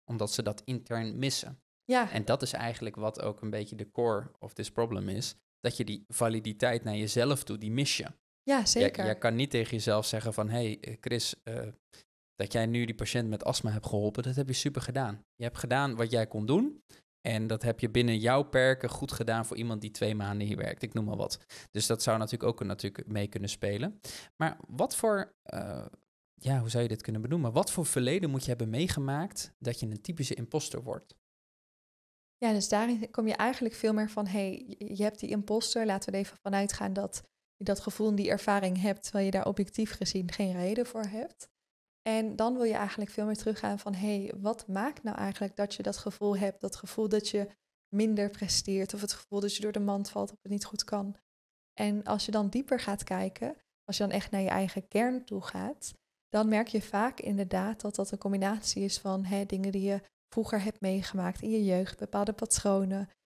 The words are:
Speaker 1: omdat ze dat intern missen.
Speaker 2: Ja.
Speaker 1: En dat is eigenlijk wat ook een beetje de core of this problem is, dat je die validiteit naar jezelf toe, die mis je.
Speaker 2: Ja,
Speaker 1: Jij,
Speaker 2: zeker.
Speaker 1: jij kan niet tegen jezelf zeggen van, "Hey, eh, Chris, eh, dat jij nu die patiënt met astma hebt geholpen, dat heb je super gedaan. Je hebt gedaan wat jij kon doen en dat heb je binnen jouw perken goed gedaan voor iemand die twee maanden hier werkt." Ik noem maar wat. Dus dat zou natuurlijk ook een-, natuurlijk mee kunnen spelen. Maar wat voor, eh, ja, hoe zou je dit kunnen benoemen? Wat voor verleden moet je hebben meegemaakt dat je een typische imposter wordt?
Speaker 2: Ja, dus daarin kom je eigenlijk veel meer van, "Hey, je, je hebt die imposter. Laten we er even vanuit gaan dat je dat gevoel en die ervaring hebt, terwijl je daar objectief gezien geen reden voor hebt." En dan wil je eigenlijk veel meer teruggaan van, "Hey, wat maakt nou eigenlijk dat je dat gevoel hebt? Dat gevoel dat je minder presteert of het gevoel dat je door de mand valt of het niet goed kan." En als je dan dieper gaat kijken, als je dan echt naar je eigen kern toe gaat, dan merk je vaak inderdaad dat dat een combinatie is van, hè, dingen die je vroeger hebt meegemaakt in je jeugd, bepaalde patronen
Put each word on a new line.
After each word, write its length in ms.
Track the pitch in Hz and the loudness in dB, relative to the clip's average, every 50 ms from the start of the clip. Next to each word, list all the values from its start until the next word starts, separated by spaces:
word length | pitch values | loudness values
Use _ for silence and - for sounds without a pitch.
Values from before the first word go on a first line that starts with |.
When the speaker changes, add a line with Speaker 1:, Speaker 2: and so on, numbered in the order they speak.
| _ - | _ -6
Speaker 1:
omdat 220 | 123 107 107 104 | -4 -2 -2 -2
ze 120 | - - 110 | -2 -2 -2
dat 180 | 104 104 - - | -2 -4 -6 -6
intern 540 | - 127 113 - - 117 113 113 113 110 117 | -6 -6 -6 -4 -4 -4 -2 -2 -4 -4 -2
missen. 420 | 135 139 131 - - - 135 - _ _ _ _ _ | -2 0 0 -2 -4 -8 -12 -16 _ _ _ _ _
Speaker 2:
Ja. 280 | - 254 247 233 196 | 2 2 4 2 2
Speaker 1:
En 140 | - 110 101 | 0 0 2
dat 160 | - 120 143 | 2 2 2
is 120 | - - - | 2 -2 -4
eigenlijk 420 | 107 113 117 120 - 117 110 - | -2 -4 -4 -4 -4 -6 -8 -6
wat 260 | - 107 107 107 - | -2 -2 -2 -2 -2
ook 200 | - 107 104 - | -4 -4 -4 -4
een 80 | - 107 | -6 -6
beetje 260 | 104 107 104 - - | -4 -4 -6 -6 -8
de 160 | 104 101 - | -10 -10 -6
core 400 | - - 120 117 110 101 127 131 - - | -2 2 2 4 2 2 -2 -6 -12 -16
of 140 | - 101 - | -16 -12 -10
this 180 | - 104 - | -8 -8 -4
problem 380 | - - 117 117 110 98 98 98 | -2 0 0 0 0 -2 -2 -2
is, 260 | 95 98 - - - _ _ _ _ _ - | -2 -4 -4 -6 -8 _ _ _ _ _ -2
dat 140 | 120 - | -2 0
je 80 | - 117 | -2 -4
die 200 | 104 104 104 - | -4 -4 -8 -8
validiteit 760 | - - - 117 113 113 110 107 110 107 - 127 120 120 117 - | -6 0 2 2 2 2 0 -2 -4 -2 2 2 2 2 2 0
naar 120 | 110 104 | -2 -2
jezelf 480 | 104 107 107 - 120 117 139 143 127 - | 0 0 0 2 4 4 4 2 0 -2
toe, 140 | - 104 | -4 -6
die 140 | 104 107 107 | -4 -4 -2
mis 260 | 113 131 147 - - | 0 2 2 2 0
je. 60 | - - | 0 -2
Speaker 2:
Ja, 540 | - - _ _ _ _ _ - 262 277 | -6 -10 _ _ _ _ _ 0 2 2
Speaker 1:
Jij, 80 | 262 208 | 4 4
Speaker 2:
zeker. 400 | - - 233 247 - - - 214 | 4 4 6 4 4 4 2 0
Speaker 1:
jij 120 | - 214 | 0 0
kan 180 | - - 117 113 | 2 2 2 4
niet 140 | 117 139 143 | 2 2 2
tegen 220 | - 120 113 - | 2 0 0 2
jezelf 340 | - 113 101 113 104 107 107 | 0 0 2 4 4 4 2
zeggen 280 | - - 110 104 113 104 | 2 0 -2 -2 -2 0
van, 160 | - 107 104 | 0 0 0
"Hey, 280 | 110 120 120 110 107 - | 2 0 0 0 -2 -4
eh, 160 | - - 110 - | -8 -10 -10 -8
Chris, 420 | - 123 120 117 - - - - - | -4 -2 -2 0 0 -2 -4 -6 -8
eh, 240 | 113 113 117 117 110 - - _ _ - - - _ _ _ _ _ _ | -8 -6 -6 -6 -8 -10 -14 _ _ -20 -20 -20 _ _ _ _ _ _
dat 160 | - 98 101 | -6 -4 0
jij 140 | - 117 113 | 2 2 2
nu 200 | 113 117 120 120 | 4 4 2 2
die 100 | 113 107 | 0 -2
patiënt 340 | - 117 - - 120 113 110 | -4 -2 -2 0 0 0 0
met 140 | 107 101 - | 0 0 0
astma 280 | - - - - 113 | 0 0 0 0 0
hebt 140 | 107 107 - | 0 0 -2
geholpen, 380 | - - 104 104 104 - - 120 | 0 0 2 2 2 0 0 -2
dat 120 | 127 131 | -2 0
heb 120 | 135 139 | 0 0
je 60 | 131 127 | 0 0
super 280 | - - 143 143 131 | 0 0 -2 -2 -2
gedaan. 420 | - - 131 135 131 110 107 107 - _ _ | -4 -2 -2 -2 -2 -2 -4 -8 -12 _ _
Je 80 | - 117 | -6 -6
hebt 140 | 120 - | -6 -6
gedaan 380 | - - 120 127 135 143 139 120 | -4 -2 0 2 2 2 2 2
wat 160 | 113 117 117 | 0 0 2
jij 160 | 123 117 110 | 2 2 2
kon 180 | 110 - 110 104 | 2 0 -2 2
doen 380 | 110 143 196 254 302 - - _ - - - _ _ _ _ | 4 4 4 4 2 0 -6 _ -20 -20 -20 _ _ _ _
en 260 | - 117 113 110 110 | -4 -2 0 0 0
dat 140 | 90 110 107 | 0 -2 0
heb 180 | - 120 113 - | 0 0 0 2
je 100 | - 113 | 0 2
binnen 280 | 110 120 123 120 113 | 4 4 6 6 4
jouw 260 | 107 107 117 127 139 143 | 4 4 4 4 4 4
perken 460 | - - 131 127 131 131 131 - 120 | 4 4 6 6 6 4 4 0 -4
goed 220 | - - 143 - | -4 -4 -6 -6
gedaan 340 | - - 117 113 113 117 113 | -4 -2 0 0 0 0 0
voor 120 | - - | -2 -4
iemand 240 | - 117 120 113 104 | -4 -4 -2 -4 -4
die 100 | 113 127 | -6 -6
twee 240 | - - 117 107 110 | -4 0 0 0 0
maanden 320 | 107 101 101 104 104 104 | 0 0 -2 -2 -2 0
hier 100 | 101 104 | 0 -2
werkt." 260 | 101 110 - - - - | -2 -2 -4 -4 -4 -6
Ik 100 | 110 - | -4 -2
noem 120 | 110 107 | -2 -2
maar 120 | 107 107 | 0 -2
wat. 220 | 101 101 - - - - - - - - - | -2 -2 -4 -6 -8 -12 -14 -20 -20 -14 -8
Dus 160 | - 104 107 | -4 -2 0
dat 160 | - 117 104 - | 0 0 2 2
zou 140 | 127 110 | 2 2
natuurlijk 320 | 110 110 - - 113 - - | 2 2 -2 -2 0 0 0
ook 120 | 113 - | 0 0
een-, 60 | 113 | -2
natuurlijk 400 | 98 95 - - 101 - - - | -4 -4 -4 -6 -6 -6 -8 -8
mee 200 | - 107 101 101 | -4 -2 -2 -2
kunnen 220 | 101 - 107 98 101 | -2 -2 -4 -4 -4
spelen. 500 | - - - 101 101 104 131 202 208 - - - - - - - _ | -4 -2 -2 -2 0 0 -2 -4 -6 -8 -12 -14 -14 -14 -16 -12 _
Maar 200 | - 160 160 - - - | -2 -2 -2 -2 -4 -12
wat 280 | - - 127 196 - - | -8 -2 -2 -2 0 0
voor, 400 | - - 220 208 196 - - _ _ - | 0 2 2 2 2 0 -4 _ _ -14
eh, 420 | - - - 101 95 85 62 53 - - - _ _ _ _ _ _ _ | -10 -8 -6 -6 -6 -6 -8 -8 -12 -16 -20 _ _ _ _ _ _ _
ja, 260 | - - 131 135 131 | -6 0 2 2 2
hoe 100 | 117 113 | 2 2
zou 140 | 113 120 120 | 0 0 0
je 60 | 117 | 0
dit 120 | 110 - | -2 -4
kunnen 200 | - - 113 110 | -4 -4 -2 -2
benoemen? 300 | 110 127 160 175 139 113 | 0 0 0 0 2 2
Wat 200 | 113 151 196 - | 4 2 2 2
voor 140 | - 196 156 | 0 -2 0
verleden 440 | - - 135 123 127 156 202 180 147 | 0 2 2 2 2 2 2 2 0
moet 120 | 135 131 - | 0 0 0
je 60 | - | -2
hebben 200 | 123 117 117 110 | -2 -2 0 0
meegemaakt 840 | 110 131 170 185 - 151 139 135 139 147 170 208 - - - - - - | 0 0 0 0 0 0 0 0 0 -2 -2 -4 -6 -8 -10 -10 -10 -6
dat 200 | - 120 120 - | -4 -4 -4 -2
je 60 | 120 | -4
een 160 | 110 107 104 | -6 -6 -6
typische 340 | - - 175 165 135 - - | -6 -6 -4 -4 -2 -2 -4
imposter 480 | - 117 - - 151 147 - - 117 - | -4 -4 -4 -4 -4 -4 -4 -6 -8 -6
wordt? 320 | - - - - - - _ _ _ _ _ _ _ _ _ _ _ _ _ _ _ _ _ _ _ _ _ _ _ _ | -6 -8 -8 -10 -16 -20 _ _ _ _ _ _ _ _ _ _ _ _ _ _ _ _ _ _ _ _ _ _ _ _
Speaker 2:
Ja, 140 | - 247 226 | 0 2 4
dus 180 | 214 202 202 - | 4 4 2 4
daarin 420 | 220 208 226 240 240 220 220 - | 4 4 4 4 2 0 -2 -4
kom 160 | - - 220 | -2 0 2
je 80 | 220 - | 2 2
eigenlijk 400 | - 208 247 262 - 254 226 - | 2 2 2 2 2 0 -2 0
veel 180 | - - 220 214 | 2 2 2 2
meer 160 | 208 214 214 | 2 0 0
van, 180 | - 214 208 | -2 -2 -2
"Hey, 380 | 190 185 208 196 190 185 - 254 233 - | 0 0 0 0 0 -2 -6 -8 -12 -12
je, 180 | - 208 214 208 | -10 -10 -6 -2
je 80 | 190 208 | 0 0
hebt 160 | 214 214 - | 0 0 -2
die 100 | - - | -4 -2
imposter. 560 | 208 208 202 - 214 220 220 - - 233 226 | -2 -2 0 2 0 0 2 0 0 2 2
Laten 260 | 214 190 196 - - | 2 2 0 -2 -2
we 60 | 190 | -2
er 60 | 196 202 | -2 -2
even 140 | - - | -4 -6
vanuit 360 | - - 196 196 196 202 202 - | -8 -4 0 2 2 2 2 0
gaan 200 | - 202 196 190 | -2 -2 -2 -2
dat 300 | 196 202 196 - - - - _ _ _ _ _ | -2 -2 -4 -6 -8 -12 -14 _ _ _ _ _
je 80 | - 196 | -4 0
dat 160 | 202 196 196 | 0 0 0
gevoel 300 | - 214 - - 214 214 | -2 -4 -2 2 2 4
en 60 | 208 | 4
die 140 | 202 202 - | 4 4 4
ervaring 520 | 202 202 - - 202 202 196 185 185 185 | 2 2 4 4 4 4 4 2 2 2
hebt, 220 | 185 208 196 - - | 2 2 0 0 -4
terwijl 220 | - - 202 196 | -2 0 2 2
je 60 | 196 | 2
daar 140 | 190 190 - | 2 2 0
objectief 500 | - 196 - 196 - - - 220 - - | 0 0 0 0 -2 0 -2 -2 -2 -2
gezien 360 | - 190 - - 190 185 175 | -4 -2 -2 0 -2 -2 -2
geen 200 | - - 208 185 | 0 0 0 0
reden 340 | 180 180 180 185 214 240 240 | 0 0 0 0 2 0 0
voor 200 | 240 - 226 214 | -2 -2 -6 -4
hebt." 440 | 196 202 220 262 339 - - - - _ _ _ _ _ _ _ _ _ _ | -4 -4 -6 -8 -8 -10 -16 -20 -20 _ _ _ _ _ _ _ _ _ _
En 340 | - 220 220 220 220 220 208 | -2 0 2 2 2 0 2
dan 180 | 208 220 233 254 | 2 2 2 4
wil 100 | 254 240 | 4 2
je 100 | 226 214 | 2 2
eigenlijk 380 | 208 208 202 - - 208 202 | 2 0 -2 -2 -4 -6 -4
veel 140 | - - 208 | -2 -2 0
meer 100 | 214 214 | 0 0
teruggaan 420 | 214 - 220 214 - - 208 202 208 | 0 0 -2 -2 0 -2 -2 -2 -2
van, 140 | - 208 196 | -4 -4 -4
"Hey, 400 | 180 196 208 208 202 196 - - | -2 0 0 0 0 -2 -4 -6
wat 300 | 196 196 208 233 226 - | -2 -2 -2 -2 -2 -4
maakt 360 | - 190 196 220 285 294 - - | -4 -2 -2 -2 -2 -4 -4 -6
nou 140 | 220 208 | -6 -4
eigenlijk 380 | - 202 196 190 - 202 190 - | -2 -2 -2 -2 -2 -4 -4 -2
dat 180 | - 202 202 - | -2 -2 -2 -2
je 100 | - 196 | -4 -4
dat 140 | 202 202 | -4 -4
gevoel 400 | - - 202 196 - 208 208 202 | -4 -4 -6 -4 0 0 0 2
hebt? 240 | 190 202 196 190 - | 2 0 -2 -2 -2
Dat 140 | - 196 - | -6 -6 -6
gevoel 340 | - - - - - 220 208 | -8 -12 -8 -2 -2 0 2
dat 200 | 214 214 202 - | 2 2 2 0
je 200 | - 208 202 202 - _ _ _ _ _ _ - - | -2 -2 -2 -4 -8 _ _ _ _ _ _ -2 0
minder 340 | 202 220 220 220 208 202 202 | 2 4 4 4 2 0 0
presteert 640 | 202 - 202 175 - - - 196 196 190 190 196 - | -2 -4 -2 0 0 0 0 0 0 0 0 -2 -4
of 80 | 202 | -6
het 120 | 202 202 - | -4 -6 -6
gevoel 260 | - - - 202 202 | -6 -8 -4 -2 -2
dat 160 | 202 202 202 | 0 0 -2
je 60 | - | -2
door 100 | 208 214 | -2 -2
de 80 | 208 208 | 0 0
mand 300 | 202 202 196 196 202 - | 0 2 0 0 -2 -2
valt 220 | - 202 202 202 | -2 -2 -4 -4
of 60 | - - | -6 -10
het 100 | - 196 | -6 -4
niet 140 | 202 208 - | -4 -4 -4
goed 180 | - - - - | -6 -6 -6 -4
kan." 320 | - 214 202 196 196 202 - _ _ _ _ _ _ _ _ _ _ _ - | -2 -2 -2 -2 -4 -8 -10 _ _ _ _ _ _ _ _ _ _ _ -2
En 240 | 208 208 208 208 208 | 0 0 0 0 0
als 220 | - 214 202 - | 0 0 0 0
je 60 | - | 0
dan 180 | 208 214 208 196 | 2 2 2 2
dieper 300 | - 247 277 - 262 240 | 2 0 0 2 0 0
gaat 240 | - - 202 202 - | 0 0 -2 -2 -2
kijken, 520 | - 190 185 190 190 - - 233 262 311 - _ _ _ _ _ | -2 -2 0 -2 -2 -4 -4 -6 -6 -6 -8 _ _ _ _ _
als 140 | - 190 | -4 -2
je 60 | - 208 | 0 0
dan 80 | 196 | 2
echt 200 | - 202 - - | 0 0 -2 0
naar 100 | - 196 | 0 0
je 80 | 190 185 | 2 2
eigen 380 | - 190 196 180 - 196 - | 2 2 2 0 -2 -4 -4
kern 380 | - - 208 233 247 254 254 247 | 0 2 2 4 2 0 -2 -4
toe 160 | - 202 190 | -4 -6 -6
gaat, 520 | - - - 185 190 220 294 - - - - - _ _ _ _ _ _ | -6 -6 -6 -6 -4 -6 -6 -8 -10 -12 -12 -14 _ _ _ _ _ _
dan 180 | - 208 220 220 | 2 2 4 6
merk 180 | 220 208 233 | 4 4 4
je 140 | - - 214 | 2 0 -2
vaak 380 | 196 - - 202 220 254 - - | -2 0 0 2 2 0 0 -2
inderdaad 600 | - 208 202 196 196 185 190 185 190 208 226 - | -2 0 0 0 0 2 0 0 2 0 -2 -2
dat 140 | - 208 208 | -4 -4 -2
dat 160 | - 196 - | -2 -2 -2
een 60 | - | -2
combinatie 640 | 196 - 196 196 196 190 196 214 214 - - - 196 196 | -2 0 0 2 2 2 2 0 0 -2 -2 -2 0 0
is 160 | 196 - - | 0 -2 -2
van, 240 | - 196 190 190 190 | -2 -2 0 0 0
hè, 220 | 185 196 196 202 | 0 0 0 0
dingen 260 | 202 196 190 190 196 | 0 -2 -2 0 0
die 100 | 190 196 | 0 0
je 200 | 190 196 196 196 - - _ _ _ _ - | 2 2 0 0 -4 -8 _ _ _ _ -2
vroeger 300 | 226 220 - - 208 190 | -2 0 2 0 0 0
hebt 180 | 214 - - | 0 -2 -2
meegemaakt 600 | 196 190 190 196 185 - - 190 180 180 185 - | 0 0 2 0 0 -2 -2 -2 0 -2 -2 -2
in 80 | - 220 | -2 0
je 140 | 220 220 208 | 2 4 4
jeugd, 340 | 190 180 180 190 185 - | 4 4 4 2 0 -4
bepaalde 360 | - 208 - - 202 202 214 214 | -8 -8 -4 0 0 0 0 0
patronen 760 | - 226 220 - - - 202 196 196 196 185 190 196 202 - _ _ _ | -2 0 0 2 2 4 4 4 4 4 2 0 -2 -4 -6 _ _ _